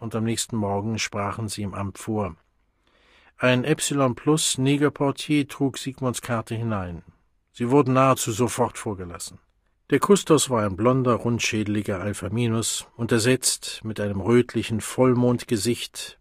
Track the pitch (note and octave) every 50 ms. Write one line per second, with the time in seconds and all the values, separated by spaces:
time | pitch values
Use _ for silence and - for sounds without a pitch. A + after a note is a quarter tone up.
0 | A#2 A2 A#2 A2+ A2 A2+ A2+ - - - A#2+ A2 G#2 G2 G2 G2+ G2+ A2+ A2 G#2
1 | - - - G#2 G2+ G2+ G2 A2+ A2+ G2+ - G#2+ G#2 F#2+ F#2+ F#2+ G2 G2 - -
2 | - A2+ A2 G#2+ G2+ F2+ D#2+ - _ _ _ _ _ _ _ _ _ _ _ _
3 | _ _ _ _ _ _ _ - B2 B2+ B2+ B2+ B2 C#3+ D#3 - - - C#3+ C#3+
4 | C3+ B2+ A2+ - - D3 D#3 D#3 - - - C3 C3 C#3 C#3+ C#3+ D3 C#3+ - -
5 | D3 C#3 C3+ - - - D3+ D3 C3+ C#3 - - C#3+ C3 - - - C3+ B2 -
6 | C3 B2 A#2 - - - A#2+ A2+ A2 - A#2 A2+ A#2 A2+ G#2+ G2 F#2 F2 E2+ D#2+
7 | - - - _ _ _ _ _ _ _ _ - A#2+ A#2+ C3+ D3 B2 B2+ C3 C3
8 | C3+ C3+ B2+ - - B2 G#2+ G2 B2 G#2 - - A#2+ A2 - - - A#2 G2+ F#2+
9 | F#2 F2 E2+ E2 - - - - _ _ _ _ _ _ _ _ _ - C#3+ C3
10 | - - G3+ F3+ - - A3 F3 - C3 B2+ A2 G#2 G2+ F#2 E2+ A2 B2 C3 C3+
11 | B2 B2+ A#2 - - A#2 A#2 G#2 - - - G#2+ G#2 G#2 G#2 G#2+ G#2 - G2+ F2+
12 | E2 G#2 G#2 - F#2 F#2 G#2+ A#2 A#2+ A2+ A2+ A2+ G#2+ - - - - - _ -
13 | A#2 G#2+ B2+ A2+ G#2+ B2+ C3 - - - - - - - - - - A2 G#2+ -
14 | G#2 G2+ G2 G2 F#2 G#2+ A#2+ B2 A#2+ - - A#2 G2+ - A#2 G#2 - - - -
15 | B2+ B2+ B2 B2 B2 B2 B2 A#2 - - A#2+ G#2 G2 A#2 A#2 - - - - -
16 | - - - _